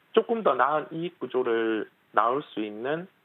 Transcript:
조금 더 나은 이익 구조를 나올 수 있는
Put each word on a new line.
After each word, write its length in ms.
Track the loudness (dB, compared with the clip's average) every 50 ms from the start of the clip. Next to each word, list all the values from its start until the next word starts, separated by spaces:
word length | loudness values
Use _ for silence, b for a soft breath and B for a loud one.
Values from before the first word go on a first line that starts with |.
| _ _
조금 300 | 0 0 2 2 0 0
더 120 | 2 2 4
나은 320 | 4 2 2 2 0 -2 -4
이익 280 | -6 -6 -6 -6 -8 -8
구조를 720 | -8 -4 -2 -2 0 2 0 2 2 0 0 -2 -4 -6 _ _ _ _
나올 300 | 0 2 2 2 2 -2
수 180 | -4 -6 -6 -6
있는 460 | -6 -6 -6 -6 -6 -4 -4 -6 -6 -10 _ _